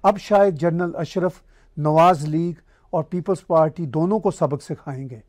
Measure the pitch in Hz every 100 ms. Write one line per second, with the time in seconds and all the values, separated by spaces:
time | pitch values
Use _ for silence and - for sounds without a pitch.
0 | 220 208 - 208 202 151 170 170 175 165
1 | 156 190 180 - _ _ _ - 151 156
2 | 170 170 151 156 175 160 _ _ _ 170
3 | 151 180 165 185 - 165 156 160 160 156
4 | 170 208 196 - 151 143 - 160 - 135
5 | 135 113